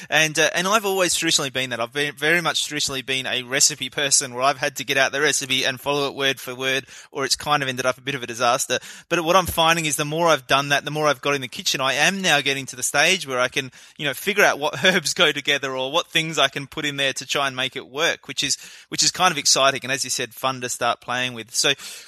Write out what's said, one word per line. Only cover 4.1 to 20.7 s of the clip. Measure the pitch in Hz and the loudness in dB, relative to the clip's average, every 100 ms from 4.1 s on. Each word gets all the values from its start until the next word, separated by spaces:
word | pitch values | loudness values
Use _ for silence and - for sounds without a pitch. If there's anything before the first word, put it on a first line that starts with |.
| - 135 120 | 0 0 0
where | |
I've | 135 131 | 0 2
had | 143 131 | -2 -4
to | |
get | 127 135 | 0 2
out | 131 | 2
the | 139 | 2
recipe | 147 135 131 131 127 | 2 2 0 0 0
and | 127 | -2
follow | 143 143 139 | -2 0 0
it | |
word | 104 135 131 | 0 -2 -2
for | - | -6
word, | 123 131 135 127 - - | -4 -2 -2 -4 -14 -12
or | - 135 | -4 -2
it's | - | -2
kind | 151 147 | 0 0
of | 131 | 0
ended | 127 127 | -2 -2
up | 127 | -2
a | |
bit | 127 | -4
of | 139 | -6
a | 120 | -6
disaster. | 113 120 131 - 123 - - - | 0 2 2 0 -4 -4 -16 -4
But | 170 | 0
what | 165 185 | 4 4
I'm | 170 | 4
finding | - 165 170 156 | 2 2 2 0
is | 139 | -2
the | 147 | -2
more | 160 170 | 2 2
I've | 143 123 | 2 2
done | 139 143 | 0 2
that, | 139 147 | 0 -2
the | |
more | 151 151 | 0 0
I've | 139 | 0
got | 143 | 0
in | 143 | -2
the | 127 | -4
kitchen, | - 190 151 | -6 -4 -2
I | 135 | 0
am | 139 160 196 | 2 2 2
now | 185 147 | 2 2
getting | 139 135 131 | 2 -2 -6
to | 123 | -6
the | |
stage | - 143 160 190 139 | -2 2 2 2 -2
where | 123 | -2
I | 123 | 0
can, | - 131 - - - | -2 -6 -10 -20 -8
you | 147 | -6
know, | |
figure | 127 196 202 | -4 -2 4
out | 165 127 | 4 4
what | 147 131 | -2 0
<laughs> | 185 | 2
herbs | 185 143 - | 2 0 2
go | 165 | 2
together | 147 139 143 135 131 | 2 -2 -2 -2 -4
or | 131 | -2
what | 165 - | -2 0
things | 165 160 151 | -2 0 2
I | 135 | 0
can | 147 139 | 0 -10
put | 160 147 | -6 -4
in | 139 | -2
there | 135 | -2
to | - 131 | -2 -4
try | 151 139 | -2 -2
and | 127 | -2
make | 131 135 | -6 -6
it | 98 | -10
work, | 135 165 - - | -2 -2 -2 -6
which | 135 | -4
is, | 139 - - - - | -2 -4 -8 -20 -8
which | 156 | -2
is | 143 | 0
kind | - 180 | 2 2
of | 147 | 2
exciting. | - 151 135 131 | 0 4 4 2
And | 123 | -2
as | 135 | -4
you | 131 | -4
said, | - 117 - | -4 -6 -4
fun | 131 131 | -4 -4
to | |
start | 123 | -6